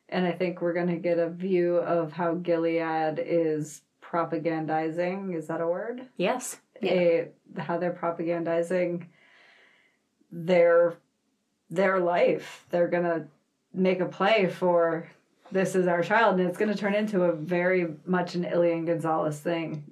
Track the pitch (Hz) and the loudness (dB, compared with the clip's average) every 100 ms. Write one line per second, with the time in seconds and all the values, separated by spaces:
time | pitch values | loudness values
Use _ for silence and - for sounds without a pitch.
0 | _ 180 180 170 180 180 175 170 175 165 | _ -2 -2 -2 -4 -2 -2 0 0 0
1 | 175 170 170 175 190 180 175 175 165 170 | 0 0 0 -4 0 2 2 2 2 0
2 | 160 160 170 170 175 165 165 165 160 160 | -2 -2 -2 -2 0 0 0 0 -2 -2
3 | 156 147 - 170 160 156 151 - _ _ | -2 -2 0 0 2 -2 -4 -12 _ _
4 | - 170 160 160 160 160 156 156 160 165 | -6 -4 -2 -4 -2 -4 -2 -2 -2 -2
5 | 180 196 196 160 151 165 170 185 220 247 | -4 -4 -6 -6 -6 -4 -2 -2 -6 -10
6 | 254 - 190 254 - - _ - 185 180 | -12 -4 -2 -2 -8 -14 _ -6 0 2
7 | 170 165 151 - _ 180 151 170 175 - | 4 2 -2 -12 _ -10 -6 -2 -2 -2
8 | 170 170 165 170 165 170 170 185 175 175 | -4 -4 -4 -2 -2 -2 0 0 0 -2
9 | - _ _ _ - _ _ _ _ _ | -8 _ _ _ -20 _ _ _ _ _
10 | _ _ _ 170 170 180 170 170 170 175 | _ _ _ -10 2 6 6 6 4 0
11 | _ _ _ _ _ _ _ 170 190 190 | _ _ _ _ _ _ _ 0 2 2
12 | 175 175 262 - - - _ 175 170 175 | 2 2 2 2 -4 -18 _ 0 2 2
13 | 175 160 151 _ _ _ _ 185 185 185 | 0 -2 -6 _ _ _ _ 0 2 2
14 | 165 - 196 220 180 - 185 170 165 165 | -2 0 2 4 2 0 2 4 2 0
15 | - - _ _ - 190 185 185 180 175 | -6 -18 _ _ -4 -2 0 2 2 2
16 | 170 214 214 185 180 - 214 196 208 208 | 2 4 4 4 0 0 -2 0 -2 0
17 | 214 196 175 160 160 175 175 185 165 151 | 0 2 0 0 -2 0 2 2 0 -6
18 | 180 180 175 180 175 170 170 165 165 160 | -2 -2 -2 -4 -2 2 2 2 -2 -2
19 | 160 160 156 151 180 165 156 156 - | 0 0 -2 -4 -4 -4 -4 -8 -12